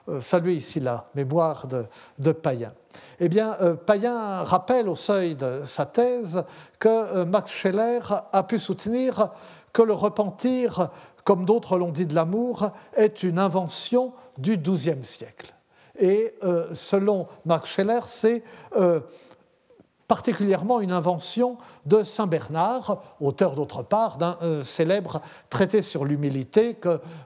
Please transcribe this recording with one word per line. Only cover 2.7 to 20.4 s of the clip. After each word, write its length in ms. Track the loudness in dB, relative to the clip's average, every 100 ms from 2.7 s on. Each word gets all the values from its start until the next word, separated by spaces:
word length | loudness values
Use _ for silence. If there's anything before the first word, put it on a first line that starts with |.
| -14 _ -20 -18 -2
Eh 100 | 0
bien, 280 | 2 0 2
euh, 120 | 0
Payen 680 | 2 2 2 0 -2 -4 -6
rappelle 440 | 0 0 2 2 2
au 80 | -2
seuil 400 | 0 0 0 -2
de 280 | -4 -4 -6
sa 200 | -6 -2
thèse 580 | 2 2 0 -4 -4 -6 -10 -18 0
que, 80 | 2
euh, 360 | 4 2 0 2
Max 240 | 0 -2
Scheler 500 | -4 0 0 0 0 -2 -4 0
a 120 | 0
pu 160 | 0 -2
soutenir 680 | -2 -6 -4 -2 0 0 0 -2 -20 -20 _
que 100 | 4
le 120 | 4
repentir 960 | 4 0 0 -2 -2 -2 0 0 0 -4 -6 -20 _
comme 220 | 2 2 4
d'autres 320 | 2 2 0
l'ont 140 | 0
dit 140 | -2 0
de 100 | 0
l'amour, 560 | 0 0 -2 -2 -4 -6 -4 2
est 280 | 2 2
une 160 | -2 2
invention 720 | 2 0 -2 -4 0 0 0 -6 -18 -6
du 200 | 0 0
douzième 460 | 0 0 0 -4
siècle. 500 | -6 -14 -16 -18 -20 -20 _ _ _ 0
Et, 340 | 2 4 0 -2
euh, 300 | -2 -2 -2
selon 540 | -8 -2 0 2 0 -2 -6 0
Max 240 | 0 0
Scheler, 320 | -2 0 0 -2
c'est, 360 | 0 0 0 -4 -20 -4 2
euh, 240 | 4 2 -2 -16 -20 -20 _ _ _ _ _ _ 0
particulièrement 720 | 0 0 0